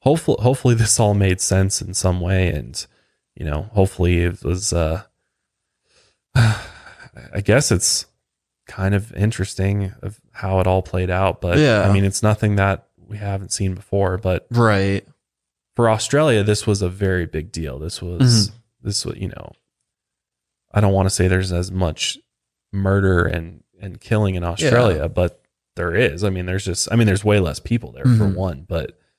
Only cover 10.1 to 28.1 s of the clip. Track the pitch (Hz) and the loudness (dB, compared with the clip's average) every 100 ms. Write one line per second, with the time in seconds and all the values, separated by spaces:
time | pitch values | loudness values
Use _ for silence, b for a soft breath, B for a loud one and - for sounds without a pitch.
10.1 | 107 _ - 98 95 92 95 - 92 92 | -14 _ -10 -2 0 2 0 0 -4 -2
11.1 | 90 95 - 90 90 147 107 101 98 98 | 0 0 -2 0 2 4 4 4 4 2
12.1 | - 107 104 107 101 98 95 _ _ 98 | 2 0 2 2 2 2 0 _ _ -16
13.1 | 104 101 98 95 - 95 92 - 101 95 | -12 -8 -8 -6 -4 -4 -4 -4 -2 0
14.1 | 92 92 87 - 117 113 101 98 98 - | 0 -2 -2 -2 2 4 4 2 -2 -6
15.1 | _ _ _ _ _ _ - 113 107 - | _ _ _ _ _ _ 0 2 2 0
16.1 | 143 156 110 104 104 - 101 90 95 98 | 0 2 2 2 0 0 0 -2 -2 -2
17.1 | 92 82 80 76 82 76 65 80 - 90 | -2 -2 -6 -8 -8 -10 -8 -10 -10 -6
18.1 | 87 127 113 101 - _ _ - 104 - | 2 4 4 2 -6 _ _ -8 -6 -6
19.1 | - 95 - - - _ _ _ _ _ | -8 -10 -10 -18 -20 _ _ _ _ _
20.1 | _ _ _ _ _ _ 104 101 95 92 | _ _ _ _ _ _ 0 2 4 2
21.1 | - 92 92 92 87 92 92 87 73 - | 2 2 2 0 -4 -4 -2 -4 -4 -6
22.1 | - _ _ _ _ _ 98 98 98 95 | -8 _ _ _ _ _ -4 0 2 4
23.1 | 90 87 87 82 82 _ 90 98 - - | 2 2 -2 -8 -16 _ -18 -16 -12 -2
24.1 | 107 101 92 87 95 156 120 117 78 82 | 0 0 -2 -4 -2 2 4 4 2 -2
25.1 | 90 87 - _ _ _ - 87 90 117 | 0 -2 -2 _ _ _ -6 -4 0 0
26.1 | 78 101 92 90 95 95 85 - 117 107 | 0 -4 -4 -4 -4 -4 -6 -2 2 4
27.1 | 95 104 104 87 - - 117 71 57 127 | 2 2 2 0 -4 -4 -6 -6 -2 2